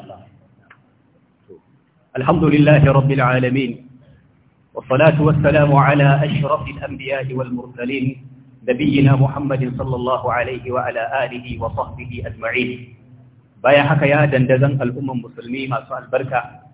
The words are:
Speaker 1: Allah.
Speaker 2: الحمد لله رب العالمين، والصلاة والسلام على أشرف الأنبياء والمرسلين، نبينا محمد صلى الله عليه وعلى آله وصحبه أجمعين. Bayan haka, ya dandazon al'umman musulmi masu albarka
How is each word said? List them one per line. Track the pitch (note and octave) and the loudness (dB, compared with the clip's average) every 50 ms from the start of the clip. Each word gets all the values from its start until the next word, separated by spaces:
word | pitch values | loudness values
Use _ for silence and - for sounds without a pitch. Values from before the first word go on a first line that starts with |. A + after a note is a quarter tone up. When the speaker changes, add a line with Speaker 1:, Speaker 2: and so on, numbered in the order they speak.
Speaker 1:
Allah. | - F#2+ F#2+ F2 - - _ _ _ _ _ _ _ _ - _ _ _ _ _ _ _ _ _ _ _ _ _ _ - F2+ - _ _ _ _ _ _ _ _ _ _ - | -16 -18 -20 -20 -20 -20 _ _ _ _ _ _ _ _ -20 _ _ _ _ _ _ _ _ _ _ _ _ _ _ -20 -20 -20 _ _ _ _ _ _ _ _ _ _ -8
Speaker 2:
الحمد | C3 C3 C#3 D#3 D3+ D#3 | -6 -2 0 0 2 2
لله | D3 C#3+ D3+ D3 D3+ D3+ C#3+ D3 | 4 4 4 4 6 6 6 6
رب | C#3+ C3+ C#3 C3 C#3+ | 4 4 4 2 2
العالمين، | C3+ C3+ B2+ B2 B2+ B2+ B2+ B2 B2+ C#3 C3 A#2+ A#2 - - - - - _ _ - _ _ _ _ _ _ _ _ _ _ _ - | 0 0 0 0 0 0 0 0 -2 -2 -4 -4 -6 -10 -14 -20 -20 -20 _ _ -20 _ _ _ _ _ _ _ _ _ _ _ -16
والصلاة | - - - C3 C3+ D#3 D#3+ D#3 D3 | -12 -4 -2 2 4 4 4 4 4
والسلام | D3+ D#3 D3+ D3 D3+ C#3+ D3 D3+ D3 D3 | 2 2 2 2 2 2 4 4 4 4
على | C#3 C#3 C3 C3+ D3 C#3+ C#3 C#3 C#3 C#3+ D3+ | 4 4 4 4 4 4 4 4 4 2 0
أشرف | - - C#3+ C#3+ C#3 D3+ C#3+ C3 C#3 | -2 -2 -2 -2 -2 -2 -4 -4 -8
الأنبياء | C3+ - C#3+ C3 C3 B2+ C3 C3 C#3 C3+ C3 C3+ | -12 -12 -12 -12 -12 -10 -8 -6 -6 -6 -6 -6
والمرسلين، | B2+ B2+ B2+ B2 B2 A#2+ A#2 A#2+ - B2 B2 B2 C#3 C3 B2+ C#3 - - - - - - - _ _ - - B2 | -6 -8 -6 -6 -8 -10 -10 -10 -12 -10 -8 -6 -4 -4 -4 -4 -6 -8 -14 -20 -20 -20 -20 _ _ -10 -4 -4
نبينا | B2+ C3+ D3+ C#3+ C3+ C#3 C#3 C3+ C3+ | -2 0 0 0 2 4 4 4 6
محمد | C3 C3+ C3+ - C#3 D3 C3+ C3+ B2+ B2+ B2 B2 - | 4 2 2 0 -2 -4 -4 -2 -2 -2 -4 -4 -6
صلى | C3 C3 B2+ | -4 -4 -4
الله | B2 B2 B2+ C3 A#2+ B2 B2 | -4 -2 -2 -2 -2 -2 -2
عليه | A#2 B2 A#2 B2+ C3 B2 B2 B2+ | -2 -2 -2 -4 -6 -10 -8 -6
وعلى | B2 B2+ B2 B2 A#2 A#2 A2+ A#2 - C3+ B2+ | -6 -4 -4 -4 -4 -6 -4 -4 -4 -4 -4
آله | A#2+ B2 B2 A#2+ B2 A#2 G2+ | -4 -6 -10 -12 -12 -10 -8
وصحبه | A2+ A2+ - C3+ B2+ - - B2 B2 A#2+ A#2+ B2 - | -8 -8 -6 -6 -8 -8 -10 -16 -14 -14 -12 -12 -12
أجمعين. | A#2+ A2+ - A2+ A2+ B2 B2+ A#2+ B2 - - - - - - _ _ - - - - _ _ _ _ _ _ - | -12 -12 -10 -8 -6 -4 -4 -4 -4 -6 -10 -14 -20 -20 -20 _ _ -20 -20 -20 -20 _ _ _ _ _ _ 2
Bayan | B2+ D3 C#3+ C#3+ C#3+ | 4 6 6 6 4
haka, | D#3+ D3 D3 | 2 2 2
ya | C#3 C#3+ D3+ D3+ C#3+ | 2 4 4 2 2
dandazon | C3+ B2+ B2+ B2 C3 B2+ C#3 C#3+ C#3 | 2 2 2 4 4 4 4 2 2
al'umman | C3+ B2+ A#2+ A#2+ C#3+ C#3 C3 B2+ A#2+ A2+ | 0 -2 -4 -4 -6 -6 -6 -6 -8 -8
musulmi | A#2+ - A#2+ A#2 A#2+ B2+ C3+ C3+ C3 | -10 -16 -16 -12 -10 -8 -8 -6 -6
masu | B2 A2+ - - C3+ | -6 -6 -6 -8 -12
albarka | B2+ A#2+ - B2+ C3 C3+ C3 C3 A#2+ - - - - - - | -12 -8 -4 -4 -2 -2 -2 -4 -4 -4 -6 -14 -20 -20 -20